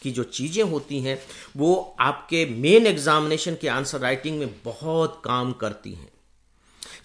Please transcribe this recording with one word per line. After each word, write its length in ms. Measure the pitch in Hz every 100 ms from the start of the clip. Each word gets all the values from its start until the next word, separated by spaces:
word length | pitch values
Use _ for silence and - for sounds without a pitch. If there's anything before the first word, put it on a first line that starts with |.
की 80 | 135
जो 140 | 123
चीज़ें 400 | 120 - 143 190
होती 360 | 202 151 143 139
हैं 220 | 131 131 - - - 139
वो 400 | 156 185 175 -
आपके 460 | 131 139 - 165 156
main 400 | 113 147 220 226
examination 720 | 160 143 151 151 156 175 160
के 80 | 147
answer 300 | 123 139 139
writing 400 | 127 131 151 151
में 160 | 127 98
बहुत 580 | 117 110 156 165 160 -
काम 280 | - 123 123
करती 400 | 120 107 107 104
हैं। 200 | 87 52 _ _ _ _ _ _ _ - -